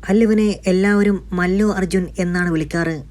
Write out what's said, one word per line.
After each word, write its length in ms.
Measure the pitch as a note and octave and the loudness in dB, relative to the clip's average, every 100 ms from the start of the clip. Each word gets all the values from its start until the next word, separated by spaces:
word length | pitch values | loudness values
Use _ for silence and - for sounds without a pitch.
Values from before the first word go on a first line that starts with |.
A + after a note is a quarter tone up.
| - | 2
അല്ലുവിനെ 400 | G3+ A3+ G#3+ G#3+ G3 - | 2 4 4 2 0 0
എല്ലാവരും 500 | F#3 G3+ G#3 G3+ G3 - | 2 2 2 2 0 -4
മല്ലു 340 | F3+ F3+ F#3+ G#3+ G3 | -2 0 2 0 0
അർജുൻ 280 | F#3 F#3+ F3 - | -2 -2 -2 -4
എന്നാണ് 300 | F3 F3+ F3 | -2 -2 0
വിളിക്കാറ്. 460 | D#3+ D3+ E3+ E3 D#3 C3+ | -2 -2 -4 -4 -6 -10